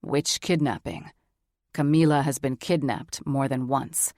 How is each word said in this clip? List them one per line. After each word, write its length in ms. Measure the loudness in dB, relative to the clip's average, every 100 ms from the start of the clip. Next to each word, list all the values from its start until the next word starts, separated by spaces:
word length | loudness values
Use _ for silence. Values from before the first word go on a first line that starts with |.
Which 380 | -2 -2 0 -4
kidnapping? 680 | 0 2 2 -2 -6 -12 -14 _ _ _ _ _ _
Camila 500 | -2 2 6 6 4
has 140 | 2 0
been 180 | -2 -4
kidnapped 640 | -2 0 0 -4 -6 -12 -4
more 220 | -2 0
than 200 | -2 0
once. 460 | -2 -2 -4 -4